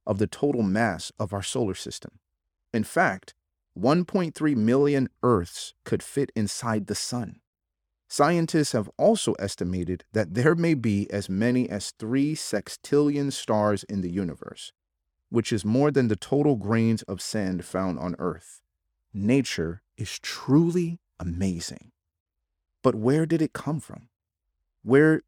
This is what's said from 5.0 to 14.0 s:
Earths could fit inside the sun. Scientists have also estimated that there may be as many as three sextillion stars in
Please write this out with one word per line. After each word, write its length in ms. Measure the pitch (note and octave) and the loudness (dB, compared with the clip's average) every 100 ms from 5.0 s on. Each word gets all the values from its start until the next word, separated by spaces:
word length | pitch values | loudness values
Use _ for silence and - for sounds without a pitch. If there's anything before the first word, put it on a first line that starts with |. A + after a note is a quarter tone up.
| B2 - | 0 0
Earths 540 | B2 G#2+ F2 - - - | 2 2 2 -8 -16 -16
could 180 | - G#2 | -4 -4
fit 300 | - - C#3 - | -2 -4 -2 -2
inside 520 | G#2 - A#2+ G#2+ F#2+ | -2 -2 -2 -2 -2
the 80 | G#2 | -6
sun. 460 | - B2 A2 - _ _ _ _ _ _ _ | -4 -6 -8 -12 _ _ _ _ _ _ _
Scientists 640 | - D3 E3+ E3 E3 C#3+ | 0 2 4 2 0 2
have 180 | B2 G2+ - | 0 -2 2
also 380 | F3 A3+ - - | 2 4 0 -2
estimated 640 | G2+ - F2+ F#2 F2 F2+ - | -4 -4 -4 -4 -4 -6 -4
that 220 | A2 F2 G2 | -2 0 2
there 180 | C#3+ | 2
may 220 | E3 E3+ D3+ | 4 2 0
be 340 | A#2 G2+ G2+ | 0 0 -2
as 200 | G2+ F#2+ | -4 -4
many 380 | F#2+ A#2 B2+ B2 | 0 2 2 0
as 220 | G2+ - - | -4 -8 -10
three 380 | A2 C3 D3 D3 | -4 -2 0 -4
sextillion 960 | - G#2 - - - C#3+ D3 C#3+ C#3+ | -4 -6 -6 -14 0 2 2 0 -2
stars 500 | - - G#2+ G#2 G2+ - | -4 0 2 4 2 -2
in 160 | G2+ | -6